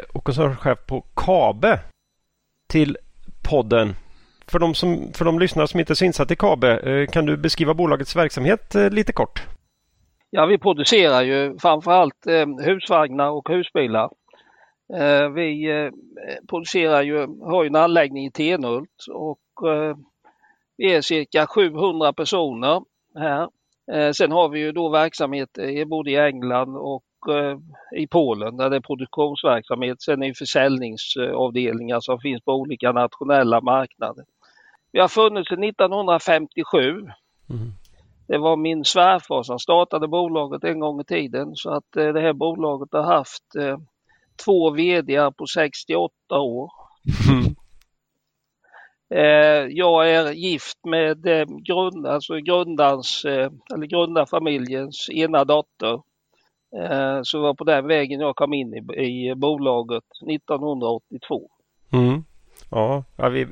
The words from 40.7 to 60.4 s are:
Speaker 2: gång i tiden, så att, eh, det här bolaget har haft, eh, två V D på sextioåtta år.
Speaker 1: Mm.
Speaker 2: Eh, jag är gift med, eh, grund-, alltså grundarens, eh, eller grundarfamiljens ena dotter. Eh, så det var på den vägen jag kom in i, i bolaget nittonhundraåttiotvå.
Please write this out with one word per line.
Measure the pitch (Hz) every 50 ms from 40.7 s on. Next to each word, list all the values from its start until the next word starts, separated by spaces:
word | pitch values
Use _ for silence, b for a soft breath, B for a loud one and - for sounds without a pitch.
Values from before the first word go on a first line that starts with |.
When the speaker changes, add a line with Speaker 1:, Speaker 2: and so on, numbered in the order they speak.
| 165 160
Speaker 2:
gång | 151 151 147 143
i | 143
tiden, | - 175 165 147 131 113 127 143 151 151
så | - - - 147
att, | 147 - _ - -
eh, | 156 151
det | 151 156
här | 160 160 151
bolaget | 139 160 165 165 151 156 151 143 135 139 -
har | - 151 151
haft, | 170 175 151 131 - - - - _ - -
eh, | 143 139 139 147 156 - _ _ _ _ _ _ _ _ _ - -
två | - 196 180 165 160
V | 147 151 170 180 180 170
D | 147 131 135 143 147 139 - -
på | 151 -
sextioåtta | - 175 156 147 - - - - 160 170 170 165 - _ _ - 180 143
år. | - - 117 - 139 - b b b b b b - 135 - - 107 135
Speaker 1:
Mm. | 135 127 120 117 - - - _ - - _ _ _ _ _ _ _ _ _ _ _ _ _ _ _ _ b b b b b b b b _ _ -
Speaker 2:
Eh, | 156 151 151 151 151 151 151 151 147 139 127
jag | 143 160 180 175 170 160 160 165
är | 165 165 160 147
gift | 151 165 175 185 170 139 - - - - -
med, | 170 165 165 160 156 156 156 160 180
eh, | 165 160 151 147 143 147 170 180
grund-, | 180 180 185 185 185 170 143 135
alltså | 139 147 139 - 165
grundarens, | 156 147 165 180 180 175 170 165 151 147 139 139 131 123 - - - -
eh, | 147 139 135 131 135 156 135 _ - 254
eller | 160 151 151
grundarfamiljens | 165 175 170 165 165 160 143 - - 165 160 156 147 135 123 123 131 131 135 139 143 - - -
ena | - 160 160 160 160 143 139
dotter. | 135 147 151 147 _ _ - - 110 117 120 - _ _ _ _ _ _ _ _ _ _ _ _ _ - -
Eh, | 85 175 143 135 135 135 135 139 123
så | - - 151
det | 147
var | 147 139
på | - 160
den | 156 156 139 135 147
vägen | 160 151 143 131 139 139
jag | 151 143 131
kom | - 147 143 147
in | 143 131 117 110
i, | 113 113 - - - 131 123 123 127 123 127
i | 131
bolaget | 131 139 151 151 143 139 135 123 120 117 117 120 113 - _ _ - -
nittonhundraåttiotvå. | 156 156 147